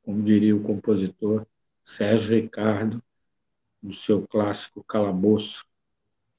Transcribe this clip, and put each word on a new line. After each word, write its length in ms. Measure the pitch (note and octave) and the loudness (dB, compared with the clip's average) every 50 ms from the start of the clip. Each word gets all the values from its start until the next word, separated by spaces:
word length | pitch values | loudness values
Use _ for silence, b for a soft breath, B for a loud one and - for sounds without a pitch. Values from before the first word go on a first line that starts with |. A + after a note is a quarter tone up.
| - | -10
como 200 | A2+ G2 G#2+ G#2 | -8 -4 -2 2
diria 340 | G#2+ G#2+ G#2 G#2+ G#2+ G#2 | 4 4 6 6 4 2
o 60 | G#2 G#2 | 2 0
compositor 840 | - G#2 G2 - A2+ G#2+ F#2+ F#2+ F2+ - - A2 G#2 G#2+ A2 A2 _ _ _ _ _ _ _ _ | -2 -4 -4 0 0 0 0 0 -4 -6 -4 -2 -2 -2 -2 -4 _ _ _ _ _ _ _ _
Sérgio 520 | - - - G#2+ G#2 A2+ A2 A2 A2 A2+ | -14 -6 -4 0 2 2 2 2 2 0
Ricardo, 640 | A2 - - - G#2+ G#2 A2 G#2+ G2+ A2 A2 A#2 A#2+ - _ _ _ _ _ _ _ _ _ _ _ _ _ _ _ | 0 0 -2 -6 -4 -2 0 0 0 -2 -4 -4 -6 -10 _ _ _ _ _ _ _ _ _ _ _ _ _ _ _
no 140 | - G2 F#2+ | -14 -14 -12
seu 320 | - - - G#2+ - G#2 | -8 -2 0 0 0 0
clássico 560 | - - G#2+ G#2 G#2 G2+ - - - - G#2 - | -2 -2 -2 -2 -2 -4 -6 -10 -16 -16 -20 -12
Calabouço. 840 | - - G#2+ G#2 G2 F#2 F#2 F#2+ G#2 G#2+ G#2+ G#2+ - - - - _ _ _ _ _ _ _ _ _ _ _ _ _ _ | -4 -2 -2 0 0 0 2 4 4 4 2 0 -6 -12 -16 -20 _ _ _ _ _ _ _ _ _ _ _ _ _ _